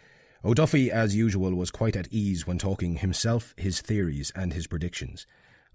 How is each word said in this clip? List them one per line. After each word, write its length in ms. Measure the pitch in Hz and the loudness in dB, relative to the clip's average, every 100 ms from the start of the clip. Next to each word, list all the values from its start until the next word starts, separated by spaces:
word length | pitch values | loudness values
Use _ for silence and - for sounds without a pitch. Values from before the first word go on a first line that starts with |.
| - - _ - | -20 -20 _ -4
O'Duffy, 480 | - 117 156 143 123 | 2 4 6 4 4
as 240 | 113 110 104 | 2 2 4
usual, 380 | 113 95 92 | 2 2 0
was 180 | 90 90 | 0 -4
quite 240 | - 110 98 | -2 -2 0
at 160 | 85 | -4
ease 340 | 110 101 87 85 | -2 0 -2 -2
when 120 | 90 | -2
talking 400 | 98 95 87 82 | -2 -2 -2 0
himself, 560 | 95 - 113 117 - - | 0 0 0 0 -2 -6
his 220 | 92 - | -2 -2
theories 520 | - 107 87 71 69 95 | 0 0 0 -2 -6 -4
and 160 | 90 | -4
his 160 | 80 80 | -4 -4
predictions. 580 | 82 85 - 62 - - _ _ - _ | -4 -4 -6 -10 -10 -18 _ _ -20 _